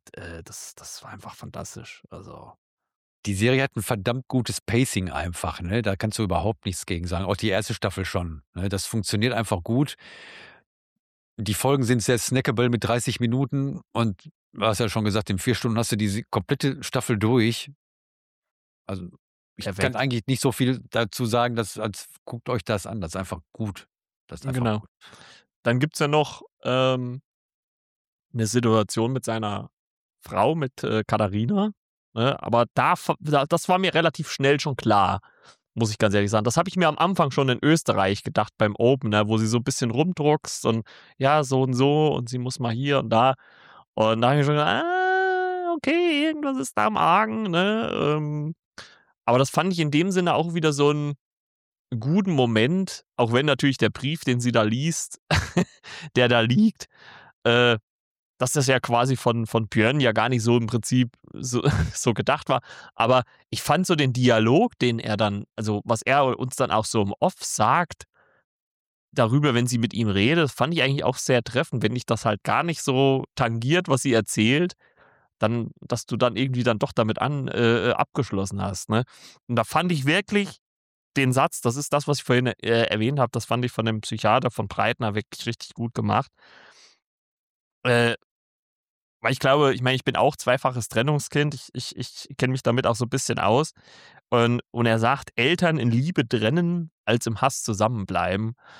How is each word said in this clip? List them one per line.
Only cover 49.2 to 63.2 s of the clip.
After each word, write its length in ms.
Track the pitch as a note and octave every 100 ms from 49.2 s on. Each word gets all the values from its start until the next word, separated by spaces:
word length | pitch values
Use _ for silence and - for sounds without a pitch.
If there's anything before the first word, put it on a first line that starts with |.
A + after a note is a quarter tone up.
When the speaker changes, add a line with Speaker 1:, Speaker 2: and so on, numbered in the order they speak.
Speaker 1:
aber 140 | - B2
das 120 | C3+
fand 220 | - F3+
ich 80 | E3+
in 100 | D3+
dem 220 | D3 F#3
Sinne 220 | F#3 F3
auch 200 | C3 E3+
wieder 180 | E3+ D#3+
so 200 | C#3+ C#3+
ein 220 | D3 D3 C#3+ _ _ _ _ _ _ - A#2
guten 340 | A#2+ F#3 F#3+
Moment, 720 | D3 B2 A2 A#2+ F#3 F#3+ - _ -
auch 160 | A#2
wenn 140 | A#2+ D3
natürlich 320 | C3 C#3+ C3
der 120 | A2
Brief, 340 | - C3+ D#3+
den 160 | - B2
sie 120 | A#2+
da 100 | A#2
liest, 580 | A2 A#2+ D#3 - - - -
<laughs> 840 | - - - - _ - - D#3 A#2+
der 120 | A#2+
da 120 | A#2+
liegt, 460 | A2+ C3+ A3 - - _ - - - _
äh, 340 | A#2+ A#2+ A#2+ A2 _ _ _ _ _ -
dass 140 | B2+
das 140 | D3 C3
ja 140 | B2+
quasi 360 | - A#2 B2+ B2+
von, 300 | B2 A#2 A2+
von 220 | A#2 A2
Björn 320 | A2+ A2 D3+
ja 120 | B2
gar 160 | A2 A#2
nicht 140 | B2+
so 140 | A2+ A#2+
im 80 | A2+
Prinzip 440 | A2+ - B2+ A#2+ _ -
so, 300 | - B2+ A#2+
<laughs> 300 | - G#2 -
so 200 | - -
gedacht 340 | A2 - C#3+ -
war. 120 | C3 - - -
Aber 280 | - A#2 B2+